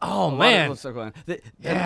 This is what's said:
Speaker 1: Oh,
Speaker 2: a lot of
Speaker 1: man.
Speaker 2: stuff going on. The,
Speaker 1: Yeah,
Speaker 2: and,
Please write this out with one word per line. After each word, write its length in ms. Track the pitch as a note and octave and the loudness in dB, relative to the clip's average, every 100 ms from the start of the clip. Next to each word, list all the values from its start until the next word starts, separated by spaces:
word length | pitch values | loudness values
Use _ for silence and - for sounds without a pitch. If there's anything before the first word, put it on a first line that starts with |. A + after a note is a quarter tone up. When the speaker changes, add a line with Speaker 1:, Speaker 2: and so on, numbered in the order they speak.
Speaker 1:
Oh, 40 | - | -4
Speaker 2:
a 20 | G3 F3 | 0 0
lot 60 | |
of 60 | C3+ | 4
Speaker 1:
man. 380 | A3 G#3 C#3+ B2+ | 4 4 2 -2
Speaker 2:
stuff 180 | C#3 | -8
going 120 | A#2+ G#2+ | -8 -10
on. 60 | - | -10
The, 160 | - F3 - - | -10 -10 -12 -10
Speaker 1:
Yeah, 100 | - | -4
Speaker 2:
and, 80 | F#3 | -2